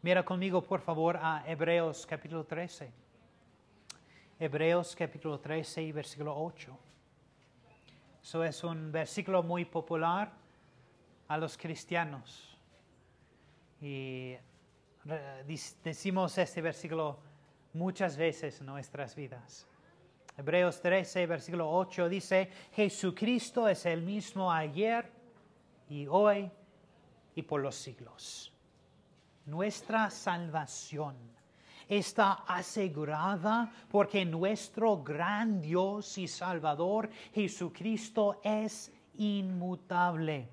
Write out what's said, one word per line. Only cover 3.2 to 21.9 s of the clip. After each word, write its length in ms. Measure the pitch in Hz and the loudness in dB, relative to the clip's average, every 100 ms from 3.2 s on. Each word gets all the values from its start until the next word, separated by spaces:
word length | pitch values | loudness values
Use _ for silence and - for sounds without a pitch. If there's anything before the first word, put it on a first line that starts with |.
| _ _ _ _ _ _ _ - _ - - _ | _ _ _ _ _ _ _ -20 _ -20 -20 _
Hebreos 560 | 160 147 160 175 170 - | -2 2 4 4 0 -4
capítulo 440 | 165 147 156 143 | -6 -4 -6 -6
trece 420 | 143 160 151 - | -4 -4 -4 -6
y 100 | 160 | -6
versículo 440 | 151 143 143 151 147 | -6 -8 -8 -6 -4
ocho. 420 | 165 - - 131 - - _ _ _ _ _ _ - - - - - - | -6 -8 -18 -20 -20 -20 _ _ _ _ _ _ -20 -20 -20 -20 -20 -20
Eso 220 | - 165 | -8 -2
es 200 | 165 147 | -2 -2
un 280 | 170 165 156 | -6 -6 -4
versículo 520 | 156 151 - 196 185 | -4 -2 -4 2 2
muy 220 | 165 175 170 | 2 0 0
popular 680 | 170 165 165 165 180 208 - - _ _ _ - _ _ _ _ | -4 -2 0 2 2 -2 -8 -20 _ _ _ -20 _ _ _ _
a 100 | 151 | -4
los 200 | 160 - | -4 -6
cristianos. 1000 | 165 160 - 170 160 139 - - - - _ _ _ _ _ _ _ _ _ _ _ _ | -10 -10 -4 -2 -2 -6 -14 -20 -20 -20 _ _ _ _ _ _ _ _ _ _ _ _
Y 560 | 143 139 131 127 127 123 123 _ _ _ _ _ 151 | -10 -8 -8 -8 -10 -14 -18 _ _ _ _ _ -10
re-, 400 | 156 139 135 139 | -8 -8 -14 -10
dis-, 300 | 160 - - | -10 -10 -10
decimos 540 | 165 160 196 185 185 - | -10 -4 -2 0 0 0
este 240 | 175 - | -2 0
versículo 580 | 160 160 160 160 156 139 - - _ _ _ | -4 -4 -6 -2 -2 -4 -14 -20 _ _ _
muchas 440 | 160 185 185 185 143 | -4 -4 0 -2 2
veces 420 | 165 - 151 - | 0 0 -8 -8
en 60 | 135 | -12
nuestras 500 | 139 135 143 135 - | -10 -10 -10 -10 -8
vidas. 520 | 139 123 120 - - _ - - - _ - - | -12 -12 -18 -20 -20 _ -20 -20 -20 _ -20 -8
Hebreos 440 | 143 175 180 170 | 4 6 6 4
trece, 460 | 180 190 185 185 175 | 4 4 4 0 2
versículo 420 | 165 - 175 160 | 0 -2 -2 2
ocho 380 | 170 185 | 2 2